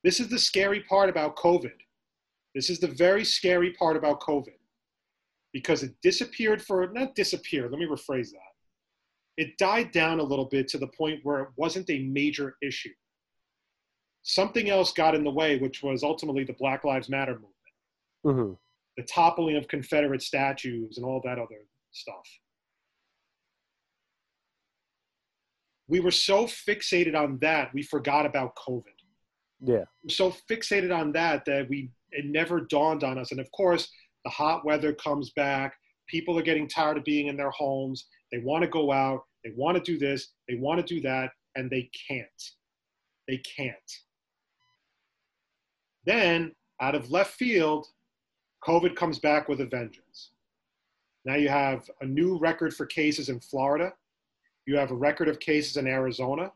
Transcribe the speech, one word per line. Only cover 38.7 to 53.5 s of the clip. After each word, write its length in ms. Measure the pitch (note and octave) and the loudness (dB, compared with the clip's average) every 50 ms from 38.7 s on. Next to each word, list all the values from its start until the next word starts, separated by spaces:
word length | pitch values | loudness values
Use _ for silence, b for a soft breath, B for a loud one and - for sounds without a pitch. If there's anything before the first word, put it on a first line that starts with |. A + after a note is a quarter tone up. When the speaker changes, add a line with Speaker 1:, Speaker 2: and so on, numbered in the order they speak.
| E3+ D#3+ D3+ C#3+ | 2 0 2 4
Speaker 1:
out. 340 | C#3 C3+ C3+ C3+ C3+ C3 - _ _ _ - | 4 4 4 2 0 -2 -6 _ _ _ -16
They 80 | A#2 G#2+ | -12 -6
wanna 260 | A#2+ C3+ D#3+ F#3 F3+ | -2 0 2 2 2
do 160 | - F3 E3+ | 0 -2 -2
this. 320 | C#3+ C#3 C#3 C#3 C3 - - _ _ _ | 0 0 0 0 -2 -6 -10 _ _ _
They 80 | - B2 | -8 -6
wanna 280 | A#2+ C3 C#3+ E3 F3 E3+ | -4 -2 0 0 0 -2
do 180 | - F3 D#3+ | -2 -4 -4
that. 300 | C3 C3 C3 C3 B2+ C3 - _ _ _ _ | -2 -2 -2 -2 -4 -6 -8 _ _ _ _
And 140 | C3+ C3 B2 | -8 -6 -4
they 200 | C3 C3 B2 - - - - | -4 -4 -6 -6 -16 -18 -10
can't. 440 | - C#3 B2 G#2+ - _ - - - _ _ _ _ _ _ _ _ _ _ _ _ _ _ _ | -8 -8 -8 -10 -12 _ -18 -18 -18 _ _ _ _ _ _ _ _ _ _ _ _ _ _ _
They 100 | - C3+ B2+ | -6 -6 -6
can't. 360 | C3 - - - C#3 B2 - - _ - - - _ _ _ _ _ _ _ _ _ _ _ _ B5 B5 B5 A#5+ _ _ _ _ _ _ _ _ _ _ _ _ _ _ _ _ _ _ _ _ _ _ _ _ _ | -6 -12 -10 -8 -8 -8 -8 -12 _ -20 -20 -20 _ _ _ _ _ _ _ _ _ _ _ _ _ _ _ _ _ _ _ _ _ _ _ _ _ _ _ _ _ _ _ _ _ _ _ _ _ _ _ _ _
Then, 500 | E3+ G#3+ A#3 G3+ F3 E3+ E3 E3 D#3 - _ _ _ _ - | 0 2 4 4 4 4 2 0 -4 -8 _ _ _ _ -4
out 160 | B2+ C3+ C#3+ | -2 -2 0
of 160 | D3 B2 B2 | -2 -2 0
left 220 | D3 F#3 G3 G3 - | 2 2 2 0 0
field, 540 | - B3 B3 A3+ F#3 D#3+ D#3 D3+ D3+ D3+ - _ _ _ _ _ _ _ _ _ _ _ _ _ _ - | -4 -2 2 4 4 4 4 2 0 -4 -10 _ _ _ _ _ _ _ _ _ _ _ _ _ _ 0
covid 320 | D#3+ E3 E3+ E3+ F3 E3+ | 2 4 4 4 2 0
comes 240 | - F3 E3 D3 - | 0 -2 -2 -2 0
back 300 | - D3+ D3 D3+ D3 - | 2 4 4 4 2 0
with 100 | C#3+ B2+ | -2 -4
a 60 | C3+ | -2
vengeance. 640 | A#2 - B2 A#2+ A2 - - _ _ _ - - - _ _ _ _ _ _ _ _ _ _ _ _ _ _ _ _ _ _ _ | -4 -4 -6 -6 -8 -12 -20 _ _ _ -20 -20 -20 _ _ _ _ _ _ _ _ _ _ _ _ _ _ _ _ _ _ _
Now 100 | C3 C3+ | 0 2
you 140 | D3 D3 C#3 | 4 4 4
have 400 | C#3 C#3+ C#3 C3+ C3 B2+ - - - _ | 4 4 2 2 0 -2 -6 -14 -14 _
a 60 | C3+ | -6
new 320 | C3 C3+ D3 E3+ F#3 F#3 E3 | -2 2 2 2 2 2 2
record 340 | D#3 E3 D#3+ - E3 D#3 - | 2 2 2 2 -2 -2 -2
for 120 | - C#3 | -4 -8
cases 420 | - - D#3+ D3+ D3+ D3 D3+ C#3+ | -6 -2 0 2 2 2 0 -4
in 140 | C#3 B2+ A#2+ | -6 -6 -8
Florida. 500 | - - | -8 -6